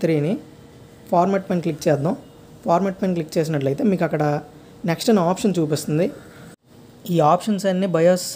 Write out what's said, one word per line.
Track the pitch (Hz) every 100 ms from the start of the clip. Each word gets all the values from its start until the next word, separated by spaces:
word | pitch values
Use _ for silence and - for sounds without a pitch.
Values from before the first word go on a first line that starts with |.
త్రీని | 165 156 147 254 - - - - - - -
ఫార్మాట్ | 180 185 196 190
పైన | 180 165
క్లిక్ | 151 170
చేద్దాం. | 143 151 247 - - - - -
ఫార్మాట్ | 175 196 190
పైన | 190 175
క్లిక్ | 156 175
చేసినట్లయితే | 156 156 135 143 214
మీకు | 180 165
అక్కడ | 156 151 147 - - - - 185
నెక్స్ట్ | 165 -
అనే | 214 170
ఆప్షన్ | 185 214 175
చూపిస్తుంది. | 156 147 - 151 214 - - - - - _ - - - -
ఈ | 170 151
ఆప్షన్స్ | 175 - 202 196
అన్నీ | 185 196 165
బయాస్ | 170 180 -